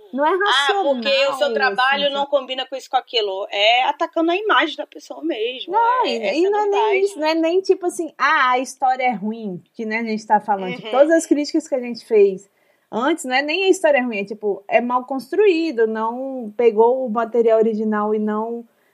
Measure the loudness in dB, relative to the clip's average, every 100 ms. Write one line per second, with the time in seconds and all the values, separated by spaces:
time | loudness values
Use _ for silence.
0 | -10 -2 0 2 2 2 2 0 0 0
1 | 0 2 2 0 0 0 0 0 0 2
2 | 0 -2 0 -2 -2 -8 -8 -10 -4 -4
3 | -2 -2 -2 -4 -6 0 2 4 2 -2
4 | -2 -2 0 0 2 2 0 -2 -12 -14
5 | -18 -10 -6 -4 -4 -6 -4 0 2 2
6 | 0 -2 -2 0 0 0 0 0 2 2
7 | 0 -2 -2 0 0 0 0 0 -2 -6
8 | -8 -2 0 2 2 0 -2 -2 -2 0
9 | -2 -2 -6 -6 -8 -10 -12 -10 -6 -4
10 | -4 -6 0 0 2 -4 -4 -10 -2 2
11 | 4 4 2 0 0 -4 -2 -4 -6 -10
12 | 0 4 4 2 -10 _ _ _ _ -4
13 | -2 -2 -2 -2 -2 0 2 2 4 2
14 | 2 -4 -6 -6 -4 -4 0 0 0 -2
15 | -4 -8 -4 2 4 4 0 0 0 0
16 | -4 -4 -8 -8 -8 0 2 4 4 2
17 | -2 -2 -2 2 4 4 2 0 -2 -2
18 | 0 -2 -2 -2 -4 -8 -12 _ _